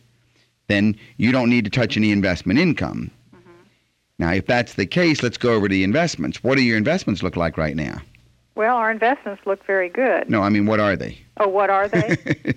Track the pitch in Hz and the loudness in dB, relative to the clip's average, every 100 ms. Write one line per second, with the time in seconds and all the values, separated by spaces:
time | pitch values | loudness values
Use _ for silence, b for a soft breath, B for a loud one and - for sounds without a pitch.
0 | _ _ _ _ _ _ - 101 107 104 | _ _ _ _ _ _ 0 2 2 0
1 | B B 113 127 117 120 104 131 110 107 | B B 2 4 2 2 2 0 0 2
2 | 107 101 95 85 90 131 180 - 71 55 | 2 2 2 0 0 2 2 0 -4 -6
3 | - - _ - - - _ _ _ _ | -10 -14 _ -20 -20 -20 _ _ _ _
4 | _ - 82 92 110 123 117 - 95 175 | _ -6 -2 -2 0 -2 -2 -4 -2 0
5 | 170 147 123 - 123 113 98 95 92 143 | 0 0 -2 -2 0 0 2 2 2 0
6 | 175 - - - 120 135 120 110 104 185 | -2 -4 -8 -4 0 2 2 2 0 -2
7 | - 87 92 85 82 82 78 78 67 73 | -2 -4 -4 -2 -4 -2 -4 -4 -8 -10
8 | - - _ _ _ - 220 247 220 220 | -16 -20 _ _ _ -4 0 0 -2 0
9 | 226 277 208 196 196 190 - 196 180 208 | 0 0 -6 -8 -6 -4 -2 -2 -2 -2
10 | 254 175 - 107 101 104 104 107 104 78 | 0 0 0 0 2 2 2 2 0 0
11 | 55 - - - 202 196 190 196 202 180 | -6 -14 -10 -2 0 2 2 2 2 0
12 | - 165 - - - | 0 -2 -4 -4 -4